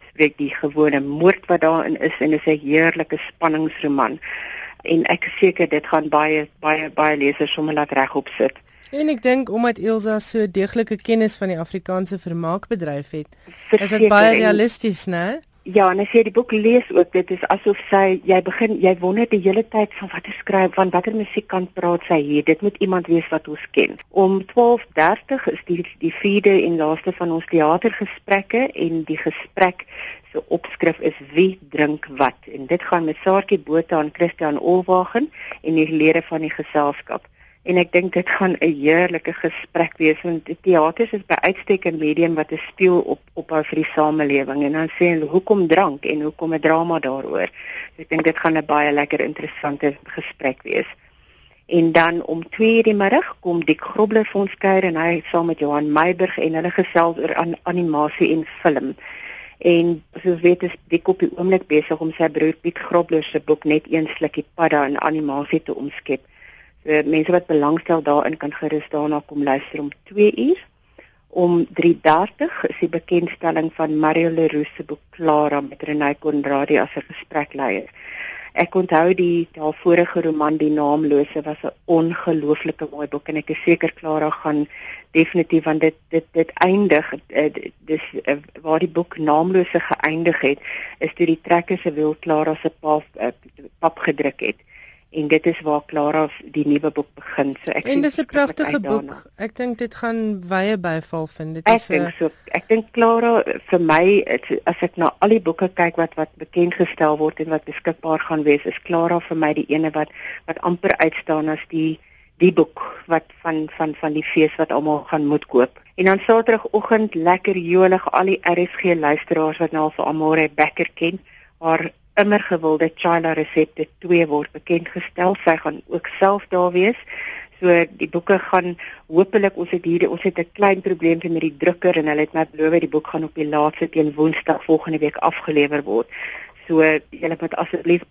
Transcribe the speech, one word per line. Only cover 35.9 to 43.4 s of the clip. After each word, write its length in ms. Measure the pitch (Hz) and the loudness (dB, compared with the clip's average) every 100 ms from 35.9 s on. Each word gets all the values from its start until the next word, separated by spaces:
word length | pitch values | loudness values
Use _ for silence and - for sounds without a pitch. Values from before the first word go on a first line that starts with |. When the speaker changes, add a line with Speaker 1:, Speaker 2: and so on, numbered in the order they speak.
Speaker 1:
lede 320 | 156 156 165 - | 4 4 2 -2
van 160 | 160 | -6
die 80 | 156 | -6
geselskap. 800 | - - 151 143 143 - - - _ _ _ | -8 -4 0 0 -2 -8 -10 -10 _ _ _
En 160 | - 180 | 0 0
ek 140 | 175 | 2
dink 200 | 175 185 | 0 0
dit 160 | 180 185 | -2 -2
gaan 260 | - 185 - | 0 0 2
'n 160 | - | 0
heerlike 600 | 147 147 165 180 165 165 | 2 2 4 2 -2 -8
gesprek 600 | - 160 - - 170 165 - | -4 -6 -6 -6 -4 -4 0
wees, 200 | 156 156 | 2 2
want 220 | 175 160 - | -2 -6 -6
die 120 | 170 | -2
theaters 500 | 190 170 156 165 226 | 4 4 4 0 -2
is 80 | 208 - | -4 -2
by 80 | 165 | 0
uitstek 500 | 185 190 - 190 180 | 0 -2 -2 -2 -2
'n 120 | 160 | -2
medium 340 | 151 151 170 | 0 2 0
wat 180 | 156 151 | 0 -4
'n 60 | 156 | -8
spieël 440 | - - 185 175 - | -10 0 4 4 0
op, 140 | 139 _ | -6 _
ophou 300 | - | -14